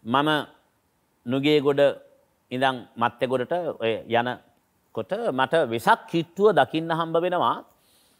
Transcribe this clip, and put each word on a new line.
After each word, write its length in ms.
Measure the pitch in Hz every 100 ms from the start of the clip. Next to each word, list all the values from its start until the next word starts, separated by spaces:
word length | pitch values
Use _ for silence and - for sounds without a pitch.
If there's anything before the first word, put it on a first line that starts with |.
| 110
මම 240 | 127 147 151 123 - _ _ _ _ _ _ -
නුගේගොඩ 560 | 135 139 151 139 139 139 - - _ _ _ -
ඉඳන් 260 | 127 131 127 98 -
මත්තේගොඩට 560 | 117 - 131 127 123 175 165 -
ඔය 140 | 113 104 -
යනකොට 1080 | 113 120 120 _ _ _ _ _ - 113 202 226
මට 220 | 131 131 165 135
වෙසක් 320 | 117 180 226 -
කිට්ටුව 460 | 170 160 - 208
දකින්න 380 | 165 131 160 165
හම්බ 240 | 165 165 165
වෙනවා, 400 | 180 175 123 175 - _ _ _ _ _